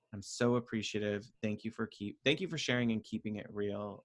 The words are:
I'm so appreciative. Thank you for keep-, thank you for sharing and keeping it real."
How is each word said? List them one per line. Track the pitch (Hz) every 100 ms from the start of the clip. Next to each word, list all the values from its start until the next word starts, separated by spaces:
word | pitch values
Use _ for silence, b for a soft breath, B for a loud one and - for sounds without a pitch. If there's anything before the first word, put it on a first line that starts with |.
| _
I'm | 101
so | - - 120 123
appreciative. | 120 113 101 107 104 104 104 _
Thank | 110 104
you | 113
for | - 110
keep-, | - 101 -
thank | - 151
you | 185
for | 160
sharing | - 123 120
and | 110
keeping | - 107 110 104
it | -
real." | 104 101 104 104 95